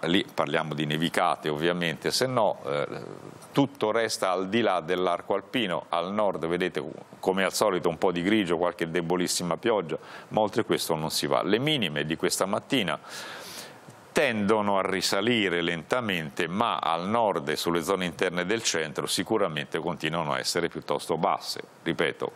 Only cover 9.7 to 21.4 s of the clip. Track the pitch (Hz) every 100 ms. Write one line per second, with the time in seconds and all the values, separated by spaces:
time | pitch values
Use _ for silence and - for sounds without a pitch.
9.7 | 107 80 78 - - - 107 104 120 -
10.7 | 85 - 80 78 - 71 65 65 107 143
11.7 | 151 92 76 76 80 90 - 95 107 -
12.7 | 135 90 71 - - - - - - -
13.7 | - - - - - 143 110 101 110 104
14.7 | 98 95 92 - 101 110 117 98 85 85
15.7 | 85 78 127 113 90 80 - 82 95 113
16.7 | 85 - 82 90 117 110 85 71 76 85
17.7 | 85 78 95 87 82 92 90 90 113 -
18.7 | 85 78 69 73 - 92 110 95 76 71
19.7 | 82 80 85 80 85 76 64 - 90 85
20.7 | 80 - 71 - 82 92 73